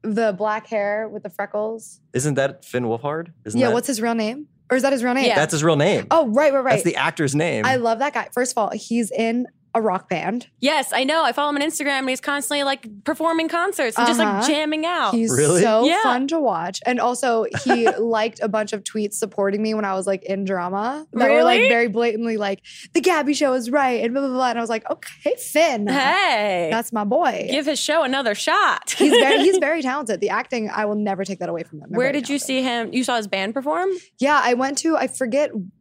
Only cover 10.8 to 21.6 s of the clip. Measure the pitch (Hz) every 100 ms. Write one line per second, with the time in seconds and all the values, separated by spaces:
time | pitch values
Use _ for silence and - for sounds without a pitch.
10.8 | 262 - 262 320 285 233 294 285 302 302
11.8 | 285 277 262 254 - 285 277 285 277 277
12.8 | 226 208 - 311 320 330 330 339 370 359
13.8 | 254 226 240 233 311 196 247 302 302 311
14.8 | 320 349 233 226 226 123 147 175 226 220
15.8 | 269 349 440 247 269 330 262 175 170 202
16.8 | - 247 226 247 262 226 208 - 254 247
17.8 | 233 262 233 226 226 - 220 214 208 214
18.8 | - 220 208 - 190 - 196 202 220 214
19.8 | 202 190 190 196 - 196 196 185 175 196
20.8 | 220 294 311 226 262 294 320 -